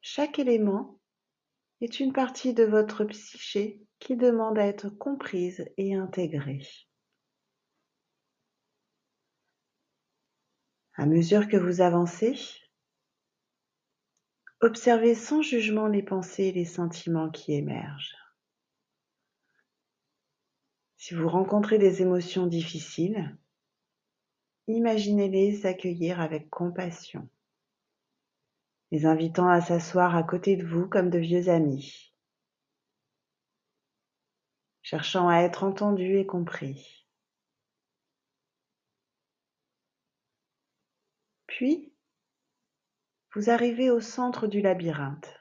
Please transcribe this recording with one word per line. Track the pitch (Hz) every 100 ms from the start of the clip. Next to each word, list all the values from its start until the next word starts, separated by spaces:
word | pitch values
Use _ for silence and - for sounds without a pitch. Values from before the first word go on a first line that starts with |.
Chaque | - - 294 294
élément | 254 233 214 196 262 - _ _ _ _ _ _ _ _
est | 233 -
une | 269
partie | 262 254 - 262
de | 233
votre | 226 214 214 -
psyché | 208 - - - - 202 214 - - _
qui | - 247
demande | 247 226 220 214
à | 202
être | 202 202
comprise | 208 277 277 - 185 180 180 - -
et | 196
intégrée. | 196 190 190 170 151 143 135 - - _ _ _ _ _ _ _ _ _ _ _ _ _ _ _ _ _ _ _ _ _ _ _ _ _ _ _ _ _ _ _ _ _ _ _ _ _ _ _ _ _
À | - 151
mesure | 165 170 208 208
que | 202
vous | 175 180
avancez, | 180 170 175 - 226 285 - - _ _ _ _ _ _ _ _ _ _ _ _ _ _ _ _ _ _ - _
observez | 226 226 - 233 233
sans | 233 - 302
jugement | 302 240 214 214 214
les | 202
pensées | 196 190 175 - 190
et |
les | 180
sentiments | 170 165 170 165 - 165 160
qui | 160 -
émergent. | 147 143 139 - 143 139 - - _ _ _ _ _ _ _ _ _ _ _ _ _ _ _ _ _ _ _ _ _ _ _ _ _ _ _
Si | -
vous | 170 165
rencontrez | 175 190 208 208 220
des | 196 180
émotions | 185 180 175 190 180
difficiles, | 170 160 160 - - 175 214 147 - _ _ _ _ _ _ _ _ _ _ _ _ -
imaginez-les | 226 233 220 202 208 202 190 196 208
s'accueillir | 190 185 180 170 170 175
avec | 156 156 156
compassion, | - 175 175 180 165 - 147 - _ _ _ _ _ _ _ _ _ _ _ _ _ _ _ _
les | 160 156
invitant | 160 165 165 180
à | 175
s'asseoir | 170 170 165 180 180 170
à |
côté | 165 180 196 190
de | 170
vous | 165 185
comme | 202 180
de | 170
vieux | 165 175 180
amis, | 170 151 135 - - - _ _ _ _ _ _ _ _ _ _ _ _ _ _ _ _ _ _ _ _ _ _ _ _ _ _ _
cherchant | - 156 - 190 175
à | 170
être | 175 -
entendus | 196 190 208 202 185 196
et | 196
compris. | 185 170 - 139 135 - - _ _ _ _ _ _ _ _ _ _ _ _ _ _ _ _ _ _ _ _ _ _ _ _ _ _ _ _ _ _ _ _ _ _ _ _ _ _ _ _ _ _ _ _ -
Puis, | - 254 339 - _ _ _ _ _ _ _ _ _ _ _ _ _ _
vous | 208 208
arrivez | 233 240 233 262
au | 240
centre | 214 - 247 - 214
du | 202
labyrinthe. | 196 180 170 147 139 147 - -